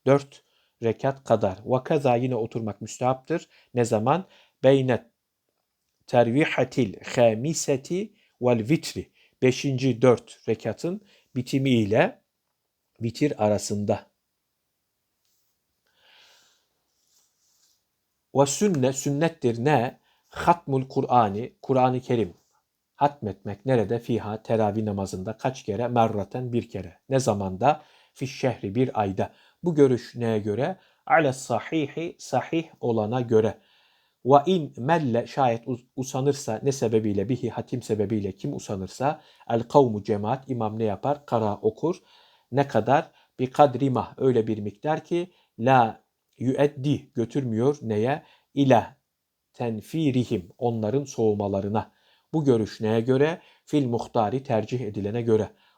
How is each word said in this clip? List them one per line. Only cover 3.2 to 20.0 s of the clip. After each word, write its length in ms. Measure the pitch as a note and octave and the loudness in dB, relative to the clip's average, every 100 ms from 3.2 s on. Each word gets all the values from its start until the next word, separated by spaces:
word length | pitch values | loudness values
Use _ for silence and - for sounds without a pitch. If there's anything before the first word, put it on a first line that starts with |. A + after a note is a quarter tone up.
| - E3+ - _ _ | -4 -6 -8 _ _
Ne 100 | B2 | -2
zaman? 420 | A2 G#2+ A2+ E3+ F#3+ _ _ _ | 0 2 2 0 -2 _ _ _
Beyne 460 | C3 C#3 B2+ A2+ - _ _ _ _ _ _ _ _ _ - | 4 4 4 -2 -4 _ _ _ _ _ _ _ _ _ 0
tervihatil 880 | B2 A#2 C3 D#3 - B2+ - G#2 - | 4 4 4 0 0 -2 0 -2 -4
khamiseti 1120 | - C3 A#2 A2 C#3+ D#3+ - C3+ - F3+ G#3+ _ _ - | -4 2 4 2 -4 -4 -2 -4 -2 -6 -6 _ _ -4
vel 260 | B2 A#2+ G#2+ | 0 0 0
vitri. 420 | D#3+ - B2 - _ _ - | -2 -2 -10 -12 _ _ 0
Beşinci 600 | B2+ B2+ C#3+ B2+ C3+ A2+ | 0 2 -2 -2 -2 2
dört 460 | B2+ A2+ - - - | 4 4 0 -12 -6
rekatın 520 | A2 A2 G2+ E3+ G#3 _ _ _ B2+ | -4 -6 -6 -8 -8 _ _ _ -10
bitimiyle 840 | A#2+ C#3 C3+ A#2+ G2+ A#2 F#3+ - _ _ _ _ _ _ _ - | -4 -2 2 2 2 2 0 -2 _ _ _ _ _ _ _ -10
vitir 420 | A2+ - D3 C#3+ | -8 -2 -2 0
arasında. 640 | G#2+ G2+ - G#2 G#2 G2+ - _ _ _ _ _ _ _ _ _ _ _ _ _ _ _ _ _ _ _ _ _ _ _ _ _ _ _ _ _ _ _ _ _ _ _ _ _ _ _ _ _ _ | 0 0 -2 -4 -2 -4 -6 _ _ _ _ _ _ _ _ _ _ _ _ _ _ _ _ _ _ _ _ _ _ _ _ _ _ _ _ _ _ _ _ _ _ _ _ _ _ _ _ _ _
Ve 120 | C3 C#3+ | 2 2
sünne, 460 | - G#3 D3+ B2+ | 2 0 2 0
sünnettir 720 | C3 C#3+ C#3+ E3 - A#2+ A2+ | 0 -2 0 -2 0 -2 0
ne? 360 | C3+ C#3 B2+ - | 2 2 0 -6